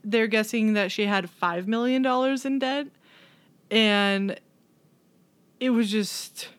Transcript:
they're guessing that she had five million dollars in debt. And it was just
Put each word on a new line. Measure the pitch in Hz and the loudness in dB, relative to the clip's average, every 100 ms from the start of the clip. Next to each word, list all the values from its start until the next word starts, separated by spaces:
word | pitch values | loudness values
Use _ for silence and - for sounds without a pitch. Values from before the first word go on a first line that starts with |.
they're | 208 226 220 | -2 0 2
guessing | 220 214 233 220 | 0 0 0 2
that | 214 190 | 2 0
she | - 202 | -2 0
had | 202 175 | 0 -2
five | _ 180 170 190 | _ -2 -2 -2
million | 226 247 262 | -2 0 0
dollars | 262 254 262 269 269 | 2 2 0 -2 -2
in | 269 | -2
debt. | 262 277 277 _ _ - - _ _ _ _ | -2 -4 -6 _ _ -20 -20 _ _ _ _
And | 214 214 202 202 196 196 - _ _ _ _ _ _ _ _ _ _ _ _ | 2 4 4 2 0 -2 -6 _ _ _ _ _ _ _ _ _ _ _ _
it | 254 | 0
was | 233 214 | 2 2
just | 214 196 - - - - | 0 -2 -6 -12 -14 -16